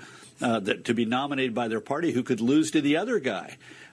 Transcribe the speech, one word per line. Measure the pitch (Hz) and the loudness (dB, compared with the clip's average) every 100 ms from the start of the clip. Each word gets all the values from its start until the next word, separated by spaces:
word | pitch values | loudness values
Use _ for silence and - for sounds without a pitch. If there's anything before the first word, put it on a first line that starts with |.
| - - - - | -10 -20 -20 -4
uh, | 127 113 | 0 0
that, | 101 107 - | 0 -2 0
to | |
be | 113 | 0
nominated | 113 123 139 135 131 | 2 0 -2 -2 -2
by | 113 117 | 0 -2
their | 110 | -2
party | - 143 170 | -2 -2 0
who | 123 | 0
could | 123 117 | 0 0
lose | 117 147 156 | 4 4 4
to | 160 | 2
the | 143 156 | 2 2
other | 220 220 | 0 -2
guy. | 127 95 - - - - - | -2 -4 -6 -16 -20 -20 -20